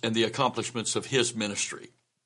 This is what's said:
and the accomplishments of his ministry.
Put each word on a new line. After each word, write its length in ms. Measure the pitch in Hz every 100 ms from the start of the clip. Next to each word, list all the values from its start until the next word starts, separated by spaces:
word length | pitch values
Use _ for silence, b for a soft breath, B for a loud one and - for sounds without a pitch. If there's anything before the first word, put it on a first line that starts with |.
and 100 | 117
the 100 | 113
accomplishments 720 | 110 113 127 117 107 117 107 110
of 120 | -
his 280 | 135 120 117
ministry. 540 | 104 101 - 71 - _ _ _